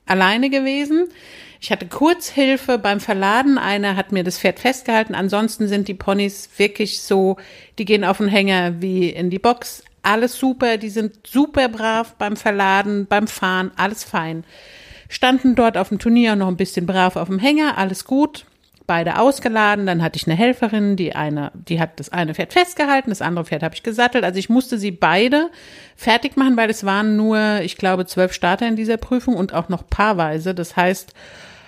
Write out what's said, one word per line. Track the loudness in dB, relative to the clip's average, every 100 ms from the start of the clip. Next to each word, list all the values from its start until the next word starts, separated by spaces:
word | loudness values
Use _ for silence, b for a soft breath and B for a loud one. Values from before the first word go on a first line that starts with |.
alleine | -2 2 2 2 0
gewesen. | 0 0 -2 0 0 -2 B B B B B
Ich | -6
hatte | -6 -6
Kurzhilfe | 0 2 0 -2 0 2 2 0 -2
beim | 0 -2
Verladen. | -2 0 2 2 4 2
Einer | 0 -2 -2 -2
hat | -2
mir | -2
das | -2 -2
Pferd | -2 0
festgehalten. | -2 -2 0 0 0
Ansonsten | -2 -2 0 -2 -2 -2
sind | -2 -4
die |
Ponys | -4 -2 0 -2 -6 -8 -2
wirklich | 0 0 -4 -4
so, | 0 2 2 0 B B B -6
die | 0
gehen | 2
auf | 2 0
den | 2
Hänger | 2 2 2 0 -2
wie | -2 0 0
in | -2 -4
die | 0
Box. | 0 0 -4 -16 -20 _
Alles | -2 0 0 0
super, | -2 0 0 -2
die | -4
sind | -4 -4 -6 -2
super | 0 2 2 0
brav | 0 -2 -2 -4 -6
beim | -6 -2
Verladen, | -2 2 2 2 0 -2 0
beim | 0 0
Fahren, | -2 -2 0 -2 -2
alles | -4 -4
fein. | -6 -6 -4 -8 -12 B B B B B B
Standen | -2 2 4 4
dort | 4 2 2
auf | -2
dem | -2
Turnier | 2 4 4 2
noch | 0
ein | -2
bisschen | -4 -4
brav | -2 2 2 2
auf | -4
dem | 0
Hänger, | 2 2 2 0
alles | -2 -4
gut. | -2 0 0 -2 -20 _ _ _ -2
Beide | -2 0 2
ausgeladen, | 2 2 0 2 2 2 0
dann | 0
hatte | 0 -2
ich | -2
eine |
Helferin, | 2 2 2 0 0 0 0
die | -2
eine, | -4 -4 -4 -6
die | -10 -6 -4
hat | -4 -6
das | -8
eine | -4 -4
Pferd | -4 0
festgehalten, | 2 2 0 0 0 0
das | -4
andere | -4 -4
Pferd | -4 -4
habe | -4 -6
ich |
gesattelt. | -4 0 2 2
Also | -2 -2
ich | 0
musste | 2 0 -4
sie | -6
beide | 0 2 4 4 2 0 B B B B
fertig | B 0 0 0 0
machen, | 2 2
weil | 2
es | 0
waren | -2 0 2 2
nur, | 2 2 2 0
ich | -4 -2
glaube, | 0 0 -2
zwölf | 0 0
Starter | 0 0 0 0
in |
dieser | -2 -2 -4
Prüfung | -2 -2 0 -2
und | -2
auch | -4 -4
noch | -6 -4
paarweise. | 0 2 2 0 -2 -4 -4
Das | -4
heißt, | 0 2 0 -6 -20 B B B B